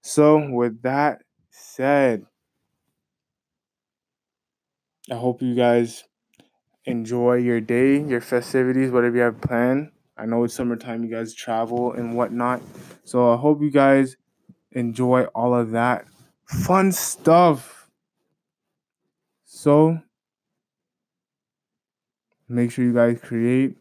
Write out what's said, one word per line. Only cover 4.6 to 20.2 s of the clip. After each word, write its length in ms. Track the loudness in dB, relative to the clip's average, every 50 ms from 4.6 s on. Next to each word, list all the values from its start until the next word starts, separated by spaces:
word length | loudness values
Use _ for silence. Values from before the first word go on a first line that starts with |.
| _ _ _ _ _ _ _ _ -14 -12
I 60 | -10
hope 260 | -4 -4 -4 -2 -2
you 140 | -4 -4 0
guys 480 | 2 2 4 4 2 0 -2 -6 -18 -20 _ _ _ _ _ _ _ _ _ _ _ _ _ _ _ _
enjoy 500 | -8 -6 -6 -6 -6 -4 0 2 2 2
your 240 | 2 2 0 0 -2
day, 400 | -2 -2 0 2 4 4 2 2
your 200 | 0 -2 -4 -4
festivities, 680 | -4 -2 -4 -4 -2 -2 -2 0 0 2 0 0 0 0
whatever 240 | 0 2 2 2 2
you 60 | 2 0
have 180 | 0 -2 -4
planned. 500 | -6 -4 -2 0 0 0 0 -2 -4 -8 _ _ _ _ _
I 80 | -12 -8
know 180 | -4 -2 -2 -2
it's 100 | -2 -4
summertime, 500 | -6 -6 -6 -6 -6 -8 -12 -10 -8 -8
you 60 | -8
guys 240 | -8 -10 -10 -10 -12
travel 600 | -14 -8 -6 -4 -4 -4 -4 -4 -4 -4 -4 -4
and 220 | -6 -8 -6 -4
whatnot. 460 | -4 -4 -4 -2 -4 -2 -2 -4 -6 -8 -18 -20 -20 -20 -20 -20 _ _
So 300 | -4 0 2 4 4 2
I 40 |
hope 240 | 2 2 0 0 0
you 100 | -2 0
guys 460 | 2 4 4 6 4 4 2 -2 -6 _ _ _ _ _ _ -20 -20 _ _ _
enjoy 520 | _ -6 -6 -6 -4 -2 0 2 2 2 0 -2 _
all 180 | -4 -2 0 0
of 180 | 0 -2 -2
that 340 | -2 -2 0 0 -2 -4 -6 _ _ _ _ _ _ _ _
fun 460 | -10 -8 -6 0 2 2 2 2 2
stuff. 1000 | 0 -2 -6 -8 -10 -2 2 4 6 6 6 4 2 0 -6 -20 -20 -20 _ _ _ _ _ _ _ _ _ _ _ _ _ _ _ _ _ _ _ _ _ _ _ _ _ _ _ _ _ _ _ _ _
So 560 | _ -20 -4 0 2 4 4 4 2 0 -4 _ _ _ _